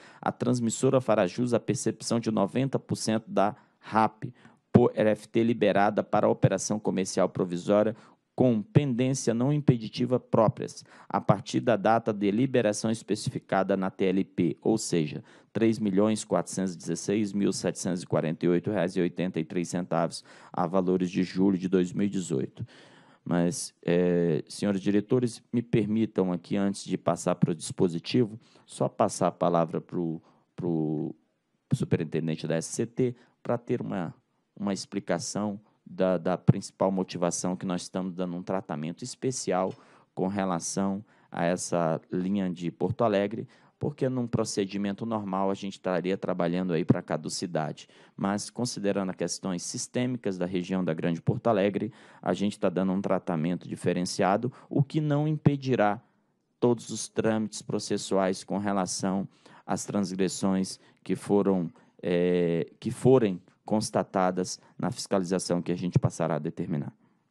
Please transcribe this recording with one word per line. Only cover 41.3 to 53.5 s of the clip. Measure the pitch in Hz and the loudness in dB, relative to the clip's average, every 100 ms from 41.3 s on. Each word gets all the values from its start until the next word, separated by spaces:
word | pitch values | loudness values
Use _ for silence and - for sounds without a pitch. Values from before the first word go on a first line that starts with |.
a | 90 | -2
essa | 87 90 - 87 82 80 - | 0 0 -2 0 0 -2 -4
linha | 90 92 101 92 | -4 -2 -2 -2
de | 87 85 | -4 -6
Porto | - 90 117 | -4 -4 0
Alegre, | 113 101 101 110 135 - _ - | 0 2 0 -4 -12 -16 _ -8
porque | 123 - 131 | -8 -2 -2
num | 127 117 | -2 -2
procedimento | - 107 - 95 101 101 98 113 | -2 -2 -2 -2 -2 -4 -4 -4
normal | 107 101 95 98 | -4 -2 0 0
a | |
gente | 98 98 | -2 -6
estaria | - 92 90 90 95 | -8 -2 -2 0 -2
trabalhando | - 90 87 87 92 | -2 -2 0 0 0
aí | 82 | 0
pra | 85 90 | 2 0
caducidade. | - 80 85 - 92 82 78 - - - - | 2 -6 -4 -6 -4 -4 -4 -8 -16 -20 -20
Mas, | - 98 101 - | -4 -2 -2 -4
considerando | - 120 - 98 98 95 | -6 -6 -2 -2 0 -2
as | - | -4
questões | 87 - 98 87 | -4 -4 -4 -4
sistêmicas | - 120 - 127 127 123 104 92 | -6 -8 -6 -4 -2 -2 -4 -4
da | |
região | 92 92 87 95 | -2 -2 -2 -2
da | 85 | 0
Grande | 82 87 85 | -2 -2 0
Porto | - - 117 | -2 0 2
Alegre, | 104 101 95 107 - - - | 2 2 0 -6 -8 -20 -8
a | - | -4
gente | 92 101 - | -2 -2 0
tá | 98 | -2
dando | 87 95 | 0 0
um | 92 | 0
tratamento | 98 92 - 82 82 | 0 -2 0 -2 0